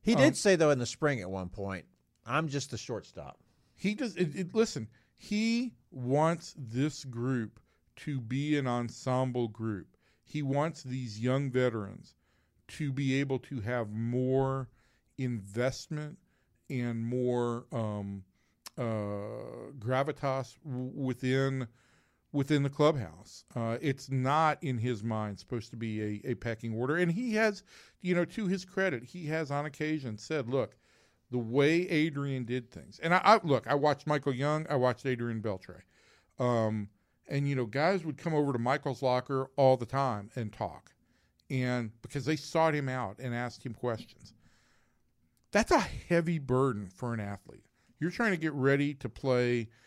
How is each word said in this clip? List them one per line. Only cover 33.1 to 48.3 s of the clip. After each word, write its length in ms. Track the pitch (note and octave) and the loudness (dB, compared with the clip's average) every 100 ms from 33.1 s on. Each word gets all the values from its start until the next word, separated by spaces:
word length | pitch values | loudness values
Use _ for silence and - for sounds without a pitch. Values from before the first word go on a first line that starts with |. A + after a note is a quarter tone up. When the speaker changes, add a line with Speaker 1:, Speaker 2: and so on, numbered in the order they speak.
Speaker 2:
I, 60 | F3+ | 4
I, 220 | - G#3+ | 8 6
look, 240 | E3+ B2+ A#2 | 6 2 2
I 80 | |
watched 320 | C#3+ D3 C#3+ D3+ | 2 2 2 0
Michael 260 | D3 C#3 | 0 0
Young, 320 | B2 C#3+ D#3 D#3 | 0 0 0 0
I 60 | C#3 | 2
watched 280 | B2+ A#2 | 2 0
Adrian 380 | C3+ A#2+ A#2+ A2+ | -2 -2 -2 -2
Beltre. 380 | G#2+ F#2+ - F#2 - _ _ _ _ - | -2 -4 -8 -20 -20 _ _ _ _ -2
Um, 500 | B2 A#2+ A2 G#2+ G#2 _ _ _ - | 2 4 2 0 -4 _ _ _ -6
and, 200 | C#3 C#3+ | -2 0
you 60 | |
know, 120 | C3+ A2+ | 0 0
guys 380 | C3 E3 G3 | 0 2 2
would 120 | D#3+ - | -2 -6
come 180 | E3+ | 0
over 180 | D3+ C#3+ | 2 2
to 60 | A#2+ | 2
Michael's 440 | A#2+ D3 C#3+ A#2+ | 2 0 0 0
locker 480 | C3 B2+ B2 C3+ C3 - | 2 2 0 -2 -2 4
all 200 | C3 B2+ | 6 6
the 100 | A#2 | 2
time 440 | C3+ C3+ G#2 G2+ B2+ | 0 0 -2 -6 -6
and 160 | A2 | -6
talk. 400 | - G2+ C#2+ - _ _ _ _ _ - | -4 -6 -6 -20 _ _ _ _ _ -6
And 400 | C3 B2+ B2 A2 - | -2 0 -2 -4 -8
because 220 | - C#3+ | -10 -4
they 120 | C#3 D#3 | -2 -2
sought 380 | - E3 D#3+ | 0 2 4
him 140 | D3+ C3+ | 2 -2
out 300 | B2+ G2+ G#2 | -4 -4 -6
and 160 | B2+ | -6
asked 300 | A#2+ B2 - | -4 -4 -8
him 100 | B2 | -12
questions. 580 | G#2+ B2 A2 - - - - _ _ _ _ _ _ _ _ _ _ _ | -6 -4 -4 -8 -20 -20 -20 _ _ _ _ _ _ _ _ _ _ _
That's 180 | G3+ A#3 | 2 4
a 100 | D4 | 4
heavy 580 | F#3+ - - E3+ E3 E3 | 2 -4 0 2 2 0
burden 500 | C3 C3 C3+ G#2 F#3 | 2 2 2 0 -6
for 240 | - B2 | -8 -6
an 80 | A2+ | -4
athlete. 440 | G2+ G2+ - - _ _ _ - | -6 -8 -12 -20 _ _ _ -6
You're 100 | E3 | -4
trying 200 | F3+ A3+ | 0 0